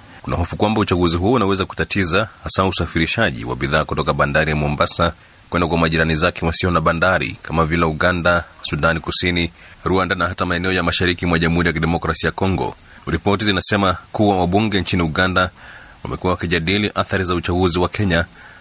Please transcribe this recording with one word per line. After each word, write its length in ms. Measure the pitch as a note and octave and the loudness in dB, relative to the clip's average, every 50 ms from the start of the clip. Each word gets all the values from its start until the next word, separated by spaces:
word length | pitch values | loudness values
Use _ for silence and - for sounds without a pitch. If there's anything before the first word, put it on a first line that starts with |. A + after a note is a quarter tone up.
| - - - - - | -8 -18 -20 -14 -8
kuna 140 | - - | -6 -4
hofu 200 | - F2 - - | -2 -4 -4 -2
kwamba 240 | D#2 G#2+ G#2+ A2 A2 | 0 0 2 2 2
uchaguzi 360 | G#2 - - F2 F2 E2+ D#2+ | 2 2 2 2 2 2 2
huo 160 | F2 F2 G2+ B2+ | 2 2 2 2
unaweza 320 | B2 G#2 F#2+ G2 F#2 F#2+ | 2 2 2 0 0 -2
kutatiza 640 | F2 - - F#2 - - G2+ G2 E2+ D#2+ G2 A2 - - - - | -4 -4 -6 -4 -2 -2 -2 0 0 2 0 0 -2 -6 -10 -4
hasa 200 | - - - F#2 | -2 0 2 2
usafirishaji 800 | F#2+ F#2 - - D#2+ - E2+ E2 D#2+ - - A2+ F#2+ C#2 A#1 A1 | 2 2 -2 -2 -2 0 0 0 0 0 0 0 0 0 -4 -6
wa 120 | A#1+ B1+ | -6 -6
bidhaa 280 | B1 C2+ C2+ D2 D#2 D2+ | -4 -4 0 0 0 0
kutoka 280 | - - - D2+ C#2 C#2+ | 0 -2 -4 -2 -2 0
bandari 360 | C#2+ D2 C#2+ C#2 D2+ D#2 D#2 | 0 0 0 2 0 0 0
ya 60 | D#2 | 0
Mombasa 560 | D2+ D2 D2 D2 C#2 E2 F2 - - F2 E2+ E2 - - - - - - - | 0 0 -2 0 0 -2 -2 0 0 0 -2 -2 -4 -14 -20 -20 -20 -12 -6
kwenda 160 | - E2+ F2 D#2+ | -2 -2 0 0
kwa 100 | E2 E2+ | 0 2
majirani 360 | E2 D#2+ E2 E2 D#2+ D#2+ D#2+ | 2 2 2 2 2 2 0
zake 300 | D2+ D#2+ F2+ E2+ - - | 0 0 0 -2 -2 -2
wasio 240 | E2 D#2+ - - F#2+ | -2 0 0 0 2
na 100 | F2 E2+ | 2 2
bandari 580 | D#2 E2 E2 E2 E2 F#2 F#2 E2+ C#2+ C2 - - - | 2 0 0 2 2 2 2 2 -2 -4 -8 -10 -10
kama 220 | - D2 E2 E2 | -6 -2 0 0
vile 200 | D#2 D#2+ E2+ E2+ | 0 2 2 2
Uganda, 600 | D#2+ D#2 D2+ - F2+ F2+ F2 E2 F2 F2 F2 F2 - - - - | 0 0 0 0 0 0 2 2 2 2 0 0 -4 -12 -12 -8
Sudani 380 | - - D2+ D2 E2 E2 E2 | -6 -4 0 0 0 0 0
Kusini, 520 | - - - - - F2+ F2 F2 E2+ E2 - - - - - - - | -2 -2 -2 0 0 0 0 0 -2 -2 -4 -10 -20 -20 -16 -8 -2
Rwanda 300 | - F2+ F#2+ F#2 F2 G2 | 0 0 2 2 0 0
na 140 | F#2 E2+ F2 | -2 -2 -2
hata 180 | F#2 - F#2+ | -2 -2 -2
maeneo 260 | F2+ F2+ F2 F2 F#2+ F#2 | -2 -2 -2 0 0 0
ya 100 | F#2 F2 | 0 0
mashariki 440 | E2+ F2 - F#2+ F2+ F2+ F2 - | 0 0 0 2 0 0 0 0
mwa 120 | F2+ E2+ E2 | 0 2 2
Jamhuri 280 | E2+ E2 E2 E2+ F2 | 2 2 2 2 0
ya 60 | E2+ - | 0 0
Kidemokrasia 560 | - D#2+ E2 F2 E2+ - E2 D#2 - - E2+ | -2 0 0 0 0 -2 -2 -2 -2 -2 -2
ya 40 | - | -2
Kongo. 420 | - F#2+ F#2+ F#2+ D#2 C2 C#2 - - - - - - - | -2 -2 -2 0 0 -2 -4 -6 -10 -16 -20 -20 -14 -8
Ripoti 380 | - D#2 E2 - G#2 G2+ G2 G#2 | -4 -4 -2 0 0 0 0 2
zinasema 520 | G#2+ G2 F#2 - - - G2+ G2 F#2+ F2 - - - - | 0 0 0 2 0 2 2 2 0 0 -2 -6 -10 -2
kuwa 260 | - A2 G2+ G2+ F#2 | 0 2 2 2 2
wabunge 420 | F2+ E2+ F2+ G2+ A2 A2 G2+ G2 | 2 2 2 2 2 2 0 0
nchini 220 | F2 - - F#2 E2+ | -2 0 0 0 0
Uganda 480 | E2 D2+ F2+ F#2 F#2 F#2 F#2+ F#2 F2+ - - - - - - - - - - - | 0 0 0 0 2 2 2 0 0 -2 -10 -20 -20 -20 -20 -20 -20 -20 -12 -10
wamekuwa 280 | - - - - F#2 F2+ | -8 -8 -4 -2 -2 -2
wakijadili 580 | - - F2 E2 F2 E2 E2 F#2+ G#2 G#2 G2+ - | -2 -2 -2 -2 0 0 0 0 0 0 0 -2
athari 300 | - F#2+ - - G2 F#2+ | -2 -4 -2 -2 -2 0
za 100 | E2+ F2+ | 0 -2
uchaguzi 440 | F2 E2+ - F2+ F2+ F#2 F#2 D#2+ F2+ | -2 0 0 0 2 2 2 2 2
wa 100 | F2 F2 | 0 0
Kenya 380 | - - G#2+ G2 F2 E2+ E2 - - - - - - - | 0 -2 0 0 2 0 0 -2 -6 -20 -20 -20 -20 -20